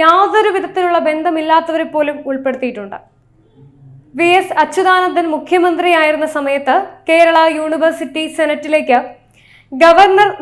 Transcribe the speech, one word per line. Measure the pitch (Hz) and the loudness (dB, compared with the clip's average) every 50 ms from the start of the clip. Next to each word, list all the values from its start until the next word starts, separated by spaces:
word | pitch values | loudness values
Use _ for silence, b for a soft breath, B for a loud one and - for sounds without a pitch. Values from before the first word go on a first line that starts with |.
| 320 | 2
യാതൊരു | 330 339 370 403 370 339 427 427 415 370 | 4 4 4 2 2 2 2 2 0 0
വിധത്തിലുള്ള | 381 349 - - 370 359 349 339 330 262 | -2 -4 -4 -4 -2 -2 0 0 0 0
ബന്ധമില്ലാത്തവരെ | 311 302 311 320 349 320 320 311 320 320 330 330 330 311 320 320 - 294 | -2 -2 -2 -2 -2 -2 -2 0 0 0 0 0 0 -4 -4 -4 -4 -4
പോലും | 302 294 294 294 294 285 277 | -4 -2 -4 -6 -8 -8 -8
ഉൾപ്പെടുത്തിയിട്ടുണ്ട്. | 269 262 269 269 254 254 254 240 - 208 202 190 - - - _ _ _ _ _ _ _ _ _ _ _ - - _ _ - - - - _ _ - 262 | -8 -6 -4 -6 -6 -4 -6 -8 -8 -10 -14 -14 -16 -18 -18 _ _ _ _ _ _ _ _ _ _ _ -20 -20 _ _ -20 -20 -20 -20 _ _ -4 -2
വി | 339 349 349 | 0 2 2
എസ് | 381 381 - - 311 | 2 0 0 -2 -2
അച്യുതാനന്ദൻ | 302 302 - 370 370 370 370 370 370 359 285 349 339 330 311 | -2 -2 -2 0 0 2 2 2 0 0 -2 -2 -2 -2 -4
മുഖ്യമന്ത്രിയായിരുന്ന | 285 - - 359 359 339 359 330 339 349 359 339 320 311 302 311 294 311 311 311 | -6 -2 -2 0 2 2 0 0 0 0 2 2 2 2 0 0 -2 -4 -4 -4
സമയത്ത് | 294 277 277 277 277 277 262 277 381 392 - - - _ - | -4 -4 -2 -4 -2 0 0 0 0 -2 -4 -12 -8 _ 0
കേരള | 320 330 339 330 330 330 320 330 311 | 2 4 4 4 4 4 4 2 0
യൂണിവേഴ്സിറ്റി | 311 311 311 311 320 330 330 311 285 277 262 269 311 320 311 311 | -2 -4 -4 -2 0 0 0 -2 -2 -8 -8 -6 -8 -8 -6 -4
സെനറ്റിലേക്ക് | 330 311 294 302 294 302 294 302 302 - - 247 247 - - - - _ _ b b b b b b b b 269 254 330 | -4 -2 -2 -4 -4 -2 -2 -2 0 2 0 0 0 0 -4 -12 -20 _ _ b b b b b b b b -2 4 4
ഗവർണർ | 339 330 359 403 392 381 392 415 392 - - | 6 6 6 6 6 4 4 2 2 0 -2